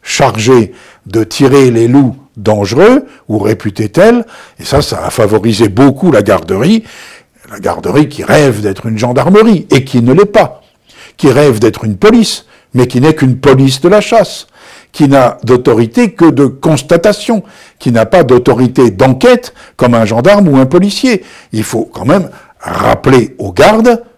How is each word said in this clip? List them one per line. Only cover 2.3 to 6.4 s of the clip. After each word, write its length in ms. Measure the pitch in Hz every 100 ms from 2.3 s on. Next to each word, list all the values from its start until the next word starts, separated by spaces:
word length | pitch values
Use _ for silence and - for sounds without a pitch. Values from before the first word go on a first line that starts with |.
| -
dangereux 680 | 104 107 101 120 208 262 - - -
ou 100 | 107
réputés 500 | 98 104 104 98 107
tels, 360 | 156 214 240 220 - - _
et 60 |
ça, 180 | - 139
ça 240 | - 92 85
a 40 |
favorisé 580 | - 107 107 113 104 110
beaucoup 420 | 95 139 135 180
la 120 | 135
garderie, 600 | 104 98